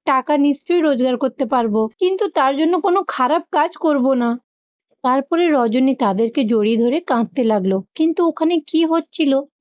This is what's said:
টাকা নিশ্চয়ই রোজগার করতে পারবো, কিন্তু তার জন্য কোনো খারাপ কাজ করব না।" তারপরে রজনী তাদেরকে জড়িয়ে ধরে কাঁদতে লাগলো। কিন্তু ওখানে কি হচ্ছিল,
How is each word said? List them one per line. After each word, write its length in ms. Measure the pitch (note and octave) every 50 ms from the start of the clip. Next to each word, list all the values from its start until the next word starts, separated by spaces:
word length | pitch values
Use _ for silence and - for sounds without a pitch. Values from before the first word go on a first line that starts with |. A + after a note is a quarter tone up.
| _
টাকা 320 | - C4+ C4 B3+ - D4+ D4
নিশ্চয়ই 440 | C#4+ C#4+ C#4 C#4+ _ - F4 F4
রোজগার 360 | D#4+ D4+ C#4 A#3 B3 C4 B3+ A#3+
করতে 280 | C4+ C4 - - C4+
পারবো, 420 | A3 C4+ B3 A#3 A3+ G3+ A3 A3 A3 - _
কিন্তু 280 | F4+ F#4 F#4+ F#4 G#4 F4+
তার 300 | - E4+ C4+ C4+ C#4 C#4
জন্য 220 | D#4 E4 F4 F4+
কোনো 240 | D4+ F#4+ F4 G4 F4+ -
খারাপ 360 | - - B3+ B3 D4+ E4+ - -
কাজ 200 | - D4+ D4+ E4 E4+ -
করব 360 | - D#4+ D4 C#4 A#3+ C4+ C4+
না।" 260 | B3 A#3+ A#3 A#3 B3 - _ _ _ _ _ _ _ _ _ _ _ -
তারপরে 440 | B3+ B3+ C#4 C4+ - E4+ E4 F4 E4+
রজনী 440 | D4+ C4+ A#3+ A#3 G#3+ B3+ C4 C4+ C4
তাদেরকে 480 | - B3+ G3+ F#3+ G3 A3+ A3+ A3+ D4+ C4
জড়িয়ে 340 | G#3 A#3+ A3 G#3 G#3+ A#3 A3+
ধরে 220 | A#3 A#3+ C4 E4+
কাঁদতে 440 | E4+ - C4 A#3 A#3 - - - A#3+
লাগলো। 380 | A3+ G#3+ G3+ F#3 F#3+ F#3+ F#3+ F#3+ - _
কিন্তু 320 | - D#4+ E4 D#4+ F#4 F4 E4
ওখানে 320 | D#4 - E4 D#4+ F4 E4
কি 260 | D4 - - D#4 E4
হচ্ছিল, 540 | D#4 D#4+ E4 D#4+ - - - D#4+ C#4 C4+ C4+ C#4 - _ _